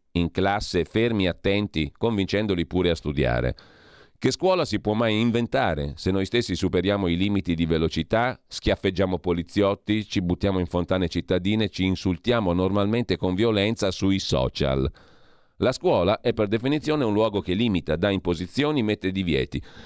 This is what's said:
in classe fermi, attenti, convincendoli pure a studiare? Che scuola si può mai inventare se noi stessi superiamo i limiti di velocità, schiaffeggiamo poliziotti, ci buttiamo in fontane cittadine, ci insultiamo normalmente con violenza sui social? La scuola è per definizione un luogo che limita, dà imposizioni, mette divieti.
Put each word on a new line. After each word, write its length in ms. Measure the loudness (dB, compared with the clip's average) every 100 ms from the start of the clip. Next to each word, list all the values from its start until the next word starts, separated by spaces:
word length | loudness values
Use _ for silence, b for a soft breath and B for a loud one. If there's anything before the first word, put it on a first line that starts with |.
| _
in 180 | -2 -2
classe 540 | 0 0 0 0 -2
fermi, 440 | 0 0 0 2 0
attenti, 640 | 0 0 0 -2 -2 -4 -2
convincendoli 680 | -2 0 0 0 0 -2 -2
pure 240 | 0 0
a 40 |
studiare? 600 | 0 -2 -2 0 0 -2 -4 B B B B B B
Che 120 | -2
scuola 340 | 0 0 0
si 160 | 0 -2
può 140 | -2
mai 260 | 0 2 2
inventare 720 | 2 0 0 0 0 -2 -4 -4
se 140 | -2
noi 140 | 0
stessi 300 | 0 0 0 0
superiamo 520 | 0 2 2 0 0
i 80 | 0
limiti 380 | 0 0 0
di 120 | 0 0
velocità, 760 | 0 0 -2 -2 0 -2 -4 _
schiaffeggiamo 680 | -6 -2 0 0 0 0 0
poliziotti, 920 | -2 -2 -2 0 2 0 -2 -2 -2
ci 140 | -2
buttiamo 380 | 0 0 0 0
in 60 | 0
fontane 420 | -2 0 0 0
cittadine, 600 | -2 -2 0 0 0 -2
ci 160 | 0
insultiamo 720 | 0 0 -2 -2 0 0 0
normalmente 640 | 2 2 0 0 0 -2 -2
con 160 | -2
violenza 560 | 0 2 2 0 0 -2
sui 280 | 0 0 0
social? 720 | 0 0 0 0 0 0 -2 -4 b b b b b b
La 140 | -2
scuola 480 | 0 2 2 2 0
è 120 | 0
per 160 | 0 0
definizione 560 | 0 0 -2 0 0
un 80 | 2
luogo 280 | 2 2 0
che 120 | -2
limita, 440 | 0 2 0 0 0
dà 120 | 2
imposizioni, 760 | 0 0 -2 -2 -2 0 0
mette 300 | 0 -2 -2
divieti. 500 | -2 0 0 0 -6 -10 B